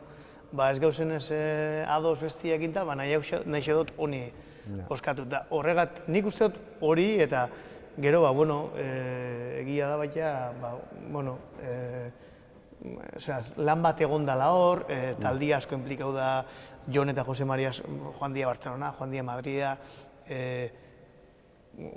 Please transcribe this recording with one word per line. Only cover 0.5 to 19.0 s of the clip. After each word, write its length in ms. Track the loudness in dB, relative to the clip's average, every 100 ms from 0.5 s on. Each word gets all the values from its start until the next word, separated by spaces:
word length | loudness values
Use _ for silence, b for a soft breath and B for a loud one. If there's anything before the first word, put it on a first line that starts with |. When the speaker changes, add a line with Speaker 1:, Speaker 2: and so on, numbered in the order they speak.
Speaker 1:
ba, 180 | 2 4
ez 80 | 6
gauzen 320 | 4 2 0
ez, 180 | -2 -2
eh, 540 | -2 0 0 0 -2 0
ados 320 | 2 2 0
bestiakin 540 | -2 -4 0 0 0
ta, 100 | -2
ba, 120 | -2 -2
nahi 180 | 2
hause, 260 | 0 2 -2 0
nahi 160 | 0
xe 100 | 2
dut 200 | 2 2 -2
honi 280 | -4 -2 -6 B B B -10
Speaker 2:
Ja. 180 | -8 -6
Speaker 1:
oskatu. 340 | -4 -2 -2 -2
Da, 200 | -6 -2
horregat-, 520 | 0 4 4 2 -2 -2
nik 180 | 0 2
uste 240 | 2 2
dut 80 | 0 -14 0
hori, 400 | 4 4 4 4
eta 260 | 4 2 -2 B B B -14 0
gero, 200 | 4 6
ba, 100 | 6
bueno, 400 | 6 4 2 -4 -6
eh, 840 | -4 -4 -4 -6 -6 -6 -6 -6
egia 260 | -2 -2 0
da 80 | -2
baita, 560 | -2 -2 -2 -2 -4 -6
ba, 120 | -8 -8 -12 -14 -8
bueno, 280 | -4 -4 -6 -12 -12
eh, 500 | -8 -6 -6 -8 -10 -14 B B B B -20 -16 -14 -12 -12 -10
osea, 240 | -6 -6 -6 0
lan 240 | 2 6
bat 200 | 4 4
egon 240 | 4 4 2
dala 260 | 4 6
hor, 340 | 6 6 4 0
eh, 240 | -4 -2
Speaker 2:
Ja. 60 | -2
Speaker 1:
taldi 340 | 0 2 2
asko 220 | 2 0 -6
implikau 360 | -4 -4 -4
da, 320 | 0 0 0 -2 B B B 0
Jon 180 | 2 2
eta 140 | 2
Jose 220 | -2 -2 0
Maria, 260 | 0 0
Juan 600 | -4 -8 -10 -10 -8 -6
Dia 120 | -2 -2
Barcelona, 460 | -4 -6 -6 -6
Juan 180 | -6